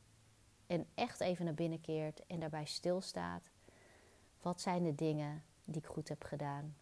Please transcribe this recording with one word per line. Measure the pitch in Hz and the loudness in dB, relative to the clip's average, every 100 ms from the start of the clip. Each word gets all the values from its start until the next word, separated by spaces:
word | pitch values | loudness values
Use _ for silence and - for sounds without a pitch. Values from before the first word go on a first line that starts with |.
| - - - - - - - | -20 -20 -20 -20 -20 -12 0
en | 175 - | 0 0
echt | - 240 - | -2 -2 2
even | 165 170 | 2 2
naar | 170 | 2
binnen | 151 170 160 | 2 0 0
keert | 165 156 156 - - | -2 0 0 -4 -6
en | 170 | -4
daarbij | 160 156 | -2 -2
stilstaat. | 151 - 175 185 190 180 175 175 - - - - - - - - - - | -4 0 2 2 0 -2 -2 -4 -8 -20 -20 -20 -20 -20 -20 -20 -20 -6
Wat | 175 175 | -4 -2
zijn | 190 175 | 2 4
de | 170 | 4
dingen | 147 160 151 147 151 - - | 4 4 2 0 -4 -10 -12
die | - 156 | -6 -6
ik | - | -4
goed | - 151 | -4 -4
heb | 151 | -6
gedaan? | - 143 143 139 151 147 | -4 -2 -2 -2 -4 -8